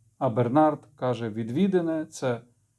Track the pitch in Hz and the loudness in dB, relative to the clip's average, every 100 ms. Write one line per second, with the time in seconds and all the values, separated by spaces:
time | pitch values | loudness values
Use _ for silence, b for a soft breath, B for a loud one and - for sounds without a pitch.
0 | _ - 135 113 117 147 151 147 - - | _ -4 -2 0 2 4 4 2 -8 -6
1 | 127 113 117 107 113 139 196 185 165 160 | -4 -4 -4 -6 -4 0 2 2 0 -2
2 | 156 - 131 117 - _ _ | -6 -6 -4 -4 -8 _ _